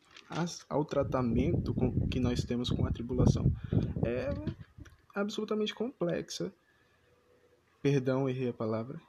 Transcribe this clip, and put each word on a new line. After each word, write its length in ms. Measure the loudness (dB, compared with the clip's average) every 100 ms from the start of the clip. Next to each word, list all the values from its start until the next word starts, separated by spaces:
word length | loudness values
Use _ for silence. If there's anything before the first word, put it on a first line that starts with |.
| _ -20 -8
às, 380 | -4 -4 -4 -4
ao 160 | -2
tratamento 880 | 0 0 0 0 2 2 2 0 0
com, 360 | 2 2 2 0
que 100 | 2
nós 240 | 2 0
temos 260 | 0 -2 0
com 160 | 0
a 60 | 0
tribulação 640 | 0 -2 4 4 6 4 0 0 0 0 -2
é 260 | -2 0 -2 -4 -6 -8 -14 -18 -20 -20 _
absolutamente 580 | -4 -2 -2 -2 0 0
complexa. 800 | -2 -6 -2 -2 -2 -4 -6 -8 -8 _ _ _ _ _ _ _ _ _ _ _ _
Perdão, 480 | 2 2 2 0 0
errei 200 | 0 -2
a 40 |
palavra. 480 | -2 -2 -2 -4 -10